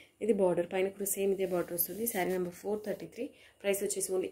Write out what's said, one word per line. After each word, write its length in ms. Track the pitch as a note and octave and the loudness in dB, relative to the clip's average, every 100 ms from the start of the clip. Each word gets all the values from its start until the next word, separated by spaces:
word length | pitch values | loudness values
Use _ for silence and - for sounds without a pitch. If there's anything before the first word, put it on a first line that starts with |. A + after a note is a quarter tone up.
| - - | -20 -4
ఇది 120 | G#3+ | 2
బార్డర్ 340 | G3+ F#3 E3+ F3 | 4 4 4 0
పైన 140 | F#3+ F#3+ | 0 0
కూడా 160 | G3 G3 | -2 -4
సేమ్ 260 | G3+ G3 | 0 2
ఇదే 140 | F#3+ F#3 | 2 2
బార్డర్ 280 | F3+ E3 | 0 0
వస్తుంది. 340 | F3 - F#3+ A#3 | -2 -2 -2 -2
శారీ 220 | G3+ F3+ | 0 0
నెంబర్ 240 | F#3 F3 | 0 -2
ఫోర్ 260 | F3 F#3+ G#3+ G#3+ | -4 -4 -4 -4
థర్టీ 200 | F#3 E3 | -6 -8
త్రీ. 200 | A3 C4+ - - _ | -8 -10 -10 -20 _
ప్రైస్ 220 | G3+ G3 | 0 0
వచ్చేసి 280 | G3 F#3+ F#3+ | 0 -2 0
only 160 | F#3 F#3+ | 0 0